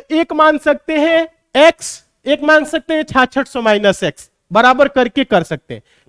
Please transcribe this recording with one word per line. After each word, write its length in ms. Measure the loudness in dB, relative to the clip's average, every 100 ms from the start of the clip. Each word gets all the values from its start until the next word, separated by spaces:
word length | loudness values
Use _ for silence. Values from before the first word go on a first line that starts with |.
| -4
एक 200 | -4 -2
मान 240 | 0 2 2
सकते 380 | -2 -4 -4 -2
हैं 300 | 0 0 -2 _ _ 2
एक्स, 440 | 2 2 -6 -16 _ _ -4
एक 160 | -2
मान 220 | 2 2 0
सकते 280 | -6 -4
हैं 80 | -4
छाछठ 440 | -2 0 0 -2 -6
सौ 140 | -4
माइनस 400 | 0 2 0 0
एक्स, 260 | -4 -8 -16 _ -4
बराबर 380 | 2 4 4 0
करके 360 | 0 -2 -2
कर 180 | -2 -2
सकते 320 | -2 -10 -12
हैं। 80 | -18 _ _